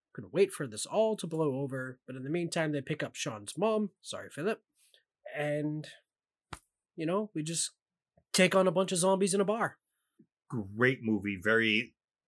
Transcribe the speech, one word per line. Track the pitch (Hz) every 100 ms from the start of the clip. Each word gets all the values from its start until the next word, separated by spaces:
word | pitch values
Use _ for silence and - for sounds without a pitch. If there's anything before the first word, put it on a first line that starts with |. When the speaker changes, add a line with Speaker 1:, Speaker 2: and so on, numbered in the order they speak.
| _
Speaker 1:
could | - 92
wait | 151 196
for | - 135
this | 107
all | - 190 220 214
to | 170
blow | 160 151 131
over, | 139 131 131 127 -
but | 131
in |
the | 131
meantime, | 175 165 170 156
they | 143
pick | 135 147
up | 131
Shaun's | - 151 107 104 -
mom, | 220 214 208 _
sorry, | - 98 -
Philip, | - - - _ _ _ _ _ _ - 151
and, | 147 147 151 151 147 - _ _ _ _ _ - _ _ _ -
you | 160
know, | 196 214
we | 160
just | 156 165 - - _ _ _ _ _
take | - 185 190
on | 185
a |
bunch | 170 185
of | 180
zombies | 185 190 196
in | 196
a |
bar. | 190 226 160 - _ _ _ _ _ _ -
Speaker 2:
Great | 117 98 104 127 131
movie, | 113 107 101 95
very | 104 113 110 107 123 _ _ _